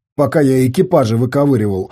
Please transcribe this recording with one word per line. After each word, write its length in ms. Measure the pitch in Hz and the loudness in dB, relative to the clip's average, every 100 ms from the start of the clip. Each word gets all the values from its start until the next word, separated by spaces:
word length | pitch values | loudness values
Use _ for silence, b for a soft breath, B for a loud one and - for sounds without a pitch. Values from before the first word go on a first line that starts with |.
| _ - | _ -4
пока 260 | 139 165 | -2 2
я 240 | 135 131 127 | 2 2 0
экипажи 500 | 180 180 165 113 113 | 0 0 2 2 -2
выковыривал, 760 | 123 143 143 120 104 95 95 | -2 0 0 0 0 -4 -8